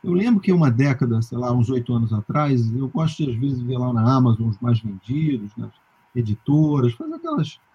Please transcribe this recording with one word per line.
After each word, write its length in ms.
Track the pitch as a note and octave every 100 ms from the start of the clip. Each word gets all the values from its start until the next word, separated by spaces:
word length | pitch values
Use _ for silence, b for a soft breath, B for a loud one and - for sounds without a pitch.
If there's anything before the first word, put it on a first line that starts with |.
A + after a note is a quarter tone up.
eu 80 | -
lembro 280 | F3 A3+ G#3+
que 120 | G3
uma 180 | F3 D3
década, 500 | A#2 C#3+ C3 B2 A2+
sei 160 | A2+ A#2+
lá, 120 | B2
uns 200 | B2 A#2
oito 220 | B2+ A#2+
anos 180 | A#2+ A2+
atrás, 580 | A2 - D3 D3 B2+ A2+
eu 120 | A#2+ C3
gosto 360 | D#3+ D#3+ -
de, 60 | D3
às 60 | A2+
vezes, 240 | C#3 B2+
ver 160 | A#2+ B2+
lá 120 | B2
na 220 | A#2 A#2
Amazon 340 | C3+ B2+ A2+ A2+
os 100 | G#2+
mais 180 | A#2+ A2+
vendidos, 720 | A2 F#2+ - C#3+ D#3 B2+ G#2 A#2
nas 160 | G#2+ _ _ _ _
editoras, 800 | B2 A2 G#2 - D3 D#3 D3 A#2+
fazer 220 | A2+ D#4
aquelas, 440 | E4 E4 C#4+ D#3 - _